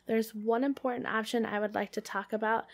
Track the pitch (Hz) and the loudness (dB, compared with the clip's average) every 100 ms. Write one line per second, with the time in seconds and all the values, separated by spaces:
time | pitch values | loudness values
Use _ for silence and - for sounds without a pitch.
0 | - 226 220 208 220 233 285 269 254 247 | -2 0 0 -2 0 2 2 0 -2 -2
1 | - 220 214 233 214 208 208 208 202 - | -2 -2 0 0 2 0 0 0 -2 -4
2 | - 196 202 214 214 226 - | -6 -6 -4 -2 2 0 -2